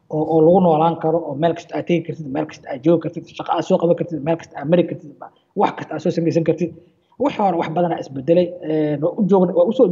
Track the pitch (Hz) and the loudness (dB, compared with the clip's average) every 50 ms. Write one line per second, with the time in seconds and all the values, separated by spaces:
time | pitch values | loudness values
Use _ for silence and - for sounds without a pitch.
0 | _ _ 160 156 151 151 165 160 156 170 180 196 185 170 156 151 160 170 160 - | _ _ -6 -4 -2 2 4 6 6 6 6 6 6 4 4 4 2 2 0 0
1 | - 160 160 170 165 147 135 139 165 170 160 - - - - 151 - - 175 160 | -2 0 0 -2 -2 -6 -4 -2 0 0 -2 -4 -8 -10 -8 -8 -2 0 -2 -2
2 | - - 143 160 151 135 131 151 151 - - - - - - 123 127 165 170 - | -2 -6 -10 -12 -12 -8 -6 -6 -6 -6 -10 -16 -12 -12 -12 -2 2 2 2 2
3 | - 156 - 160 - - - - - - - 170 156 - 190 - 170 175 170 - | 0 -4 -10 -10 -14 -12 -12 -10 -6 -4 -4 -4 0 0 0 0 2 0 0 0
4 | 156 - 160 139 135 165 160 165 - - - - 139 151 175 175 170 - 151 - | -2 -6 -8 -6 -4 -4 -4 -4 -6 -12 -14 -10 -2 2 2 2 2 0 -4 -10
5 | - - - _ - - _ _ _ _ _ 196 202 - - - - - 160 156 | -12 -18 -20 _ -20 -20 _ _ _ _ _ -2 -2 -2 -2 -8 -10 -10 -10 -4
6 | - 180 - 170 165 160 135 170 156 170 156 - 180 156 - - - _ _ _ | -4 -2 -2 0 0 0 0 2 0 0 0 0 -4 -6 -6 -12 -20 _ _ _
7 | _ _ _ - 254 285 - - 208 190 170 165 175 170 156 175 175 165 - - | _ _ _ -4 -4 -2 -2 0 -2 0 0 -2 -4 -4 -2 -2 -2 -2 -2 -6
8 | 143 135 135 139 127 165 170 180 175 175 - - - 156 156 156 151 151 147 139 | -8 -10 -12 -6 0 2 2 4 2 0 -4 -8 -6 -4 -2 0 0 0 -2 -2
9 | 156 170 - - 202 170 202 185 185 180 190 - - 233 220 - 240 175 | -2 -4 -2 -2 2 2 4 4 4 2 2 2 2 2 4 4 2 4